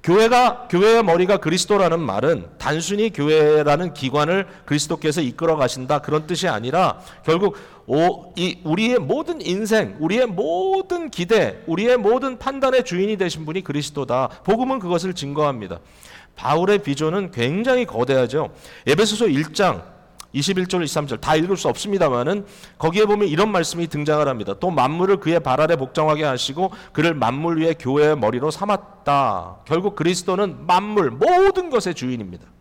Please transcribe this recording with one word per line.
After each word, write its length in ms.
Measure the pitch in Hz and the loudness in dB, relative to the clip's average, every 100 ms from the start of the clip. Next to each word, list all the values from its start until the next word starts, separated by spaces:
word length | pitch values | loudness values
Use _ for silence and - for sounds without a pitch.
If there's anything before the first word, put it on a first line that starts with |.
교회가, 640 | - 190 226 247 247 - - | 4 4 6 6 4 0 -2
교회의 340 | 175 214 233 | 2 6 4
머리가 340 | 202 170 185 202 | 4 2 4 2
그리스도라는 600 | 156 185 - 202 175 165 | 0 -2 0 2 2 0
말은 480 | 135 98 135 143 82 - | -2 -2 0 -2 -4 -8
단순히 520 | 131 156 160 208 220 | -4 -4 -4 -2 -2
교회라는 840 | - 143 156 151 151 147 143 180 | -2 2 4 6 4 4 2 0
기관을 500 | - 135 147 147 190 190 - | -6 -2 0 0 0 -2 -14
그리스도께서 540 | - 151 - 165 156 151 | -4 -4 -2 -2 -2 -2
이끌어 360 | 131 - 165 | -4 -2 0
가신다, 420 | 156 127 131 127 147 | 2 0 -2 -2 -2
그런 300 | - 151 156 | 0 -4 -2
뜻이 200 | 165 180 | -4 -2
아니라, 520 | 110 117 160 165 - - - | -2 -2 0 0 -2 -14 -8
결국 340 | - 165 196 - - - - | 0 2 2 -2 -18 -20 -2
오-, 440 | 139 175 - - | 2 2 0 -12
이 240 | - 180 - | -4 -4 -4
우리의 360 | 156 165 226 247 | -2 0 2 2
모든 420 | 143 247 320 320 | 2 -2 -2 -6
인생, 560 | 165 185 214 220 127 190 | -4 -4 2 2 0 -4
우리의 280 | 156 220 247 | 0 2 0
모든 840 | 180 285 349 381 381 381 349 311 | 0 -2 -2 0 0 -2 -6 -6
기대, 500 | - 175 220 139 - | -6 2 2 2 -2
우리의 320 | - 165 226 247 | -6 -2 2 4
모든 400 | 208 240 262 254 | 4 2 0 -4
판단의 480 | 269 277 262 262 | -8 -2 2 2
주인이 320 | 247 180 202 208 | 0 -2 -2 0
되신 280 | 180 156 | -2 -4
분이 180 | 156 180 | -6 -8
그리스도다. 640 | 180 147 143 147 131 123 127 - | -4 -6 -4 -6 -2 0 -2 -4
복음은 340 | - 220 254 262 | -2 0 0 -4
그것을 380 | 180 170 185 | -2 -2 -2
증거합니다. 640 | 175 139 143 147 127 95 87 - - - - - | -6 -6 -2 -2 -2 -10 -12 -16 -20 -20 -20 -20
바울의 480 | - 123 156 185 208 | -8 -2 0 2 2
비전은 480 | 202 139 156 185 190 | 0 -2 -2 -2 -4
굉장히 560 | 120 120 180 240 254 226 | -4 -2 0 0 0 0
거대하죠. 640 | 110 123 131 120 143 120 - - - | -2 0 2 2 -2 -4 -10 -20 -8
에베소서 420 | - 156 214 214 226 | 0 2 2 2 0
일 260 | 139 156 | 0 -2
장 420 | - 185 95 - - _ - - | 0 0 0 -10 -20 _ -20 -8
이십일 340 | 135 147 185 180 | -4 -2 -2 0
절, 160 | 185 | -2
이십삼 240 | 151 156 143 | -2 -4 -4
절, 100 | 113 | -6
다 160 | 147 156 | 0 0
읽을 180 | 175 | 2
수 140 | 185 - | 0 -2
없습니다만은, 760 | - 202 196 160 123 131 202 202 - - _ | -2 -4 0 2 2 -2 -4 -8 -20 -20 _
거기에 280 | 160 180 | -2 2
보면 240 | 208 208 202 | 2 4 2
이런 240 | 156 214 | 2 0
말씀이 340 | 190 160 170 165 | 0 -2 -4 -6
등장을 400 | 147 147 151 143 | -4 0 0 0
합니다. 260 | 120 98 101 | -2 -6 -4
"또 100 | 185 | -2
만물을 520 | 147 127 165 190 196 | 0 0 0 0 0
그의 180 | 151 165 | 2 0
발 220 | 131 127 | 0 2
아래 160 | 156 165 | 2 0
복종하게 480 | 135 165 156 151 | -2 0 0 2
하시고 480 | 151 127 - 143 185 - - | 0 -2 -4 -2 -4 -6 -10
그를 220 | - 165 | -2 0
만물 480 | 151 117 135 165 165 | 2 -2 0 -2 0
위에 140 | 165 | 0
교회의 420 | 160 127 139 151 151 | -2 -2 2 2 2
머리로 340 | 107 120 151 | 0 -2 -4
삼았다." 1080 | 156 202 196 - - - 143 127 95 87 101 | -4 -4 -4 -6 -8 -2 0 0 -2 -8 -18
결국 320 | - 165 196 | -4 -2 -2
그리스도는 720 | 202 160 180 - 185 202 127 156 | -2 -2 -2 -2 -2 -2 -4 0
만물, 440 | 180 208 208 151 | 0 2 0 0
모든 580 | 120 262 359 392 381 349 | 2 4 6 4 0 -2
것의 260 | 247 185 | -2 -2
주인입니다. 520 | - 127 123 98 87 - _ | -6 -6 -6 -10 -16 -20 _